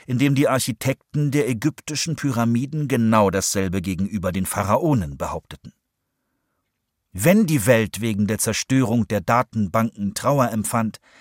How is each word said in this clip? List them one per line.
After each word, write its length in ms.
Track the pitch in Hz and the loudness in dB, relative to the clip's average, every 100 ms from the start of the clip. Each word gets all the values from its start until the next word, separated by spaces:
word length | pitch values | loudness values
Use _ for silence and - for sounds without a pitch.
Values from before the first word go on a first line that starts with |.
| - | -6
in 120 | 123 | 0
dem 160 | 139 135 | 2 4
die 120 | 143 | 2
Architekten 840 | 131 - 120 127 135 _ 143 147 | 0 -2 -4 -2 -4 _ -4 0
der 180 | 143 123 | 0 0
ägyptischen 640 | 117 147 - - 147 - 151 | 0 -2 -4 -8 -6 -4 -4
Pyramiden 720 | 143 120 117 117 135 156 143 | -2 0 2 0 0 -4 -2
genau 420 | 127 113 110 101 | 2 4 4 4
dasselbe 520 | 95 - 104 95 92 | 2 -2 -2 -2 -2
gegenüber 500 | 90 85 98 104 90 | -2 -4 -4 -4 -4
den 140 | 87 95 | -4 -4
Pharaonen 720 | - 95 117 165 135 80 67 | -2 0 2 2 0 0 -6
behaupteten. 560 | 76 82 - - - - _ _ _ _ _ _ _ _ _ _ _ _ _ | -8 -8 -12 -20 -20 -20 _ _ _ _ _ _ _ _ _ _ _ _ _
Wenn 340 | 92 127 202 208 | -2 2 4 4
die 200 | 156 101 | 2 4
Welt 340 | 117 107 - | 4 4 -2
wegen 260 | 113 101 104 | -4 0 0
der 100 | 107 | 0
Zerstörung 680 | - 107 - 131 123 120 104 | -2 -2 0 0 2 0 0
der 100 | 104 | -2
Datenbanken 960 | 90 120 135 113 98 113 113 - 101 | 0 0 0 -2 -2 0 -2 -2 -6
Trauer 360 | - 123 143 120 | -4 0 2 0
empfand, 500 | 110 101 120 110 - _ - | -2 -2 -2 -4 -6 _ -20